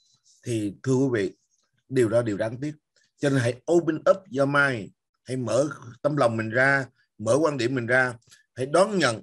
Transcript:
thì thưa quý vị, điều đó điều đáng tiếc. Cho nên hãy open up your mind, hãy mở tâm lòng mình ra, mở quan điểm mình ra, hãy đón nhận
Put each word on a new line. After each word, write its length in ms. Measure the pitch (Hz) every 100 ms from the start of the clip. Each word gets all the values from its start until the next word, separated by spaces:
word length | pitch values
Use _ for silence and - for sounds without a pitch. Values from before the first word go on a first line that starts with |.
| _ _ _ _
thì 300 | 123 113 101 -
thưa 120 | 135
quý 120 | 131 139
vị, 220 | 113 95 - _ _ _ _ -
điều 200 | 131 110
đó 120 | 117
điều 160 | 113 95
đáng 200 | 113 120
tiếc. 120 | 151 151 _ _ _ _
Cho 120 | 143
nên 100 | 135
hãy 220 | 120 123 -
open 240 | 175 160
up 220 | 156 - 190 - 131
your 120 | 139
mind, 420 | 143 139 117 92 _ _ _
hãy 140 | - 131
mở 320 | 113 120 147 - 117 -
tâm 160 | 147 147
lòng 200 | 117 113
mình 120 | 113
ra, 360 | 120 135 139 127 _ _ -
mở 200 | 110 135
quan 160 | 160 139
điểm 180 | 123
mình 100 | 131
ra, 300 | 117 127 127 117 _ - _
hãy 100 | -
đón 320 | 131 160 208 196
nhận 240 | 131 110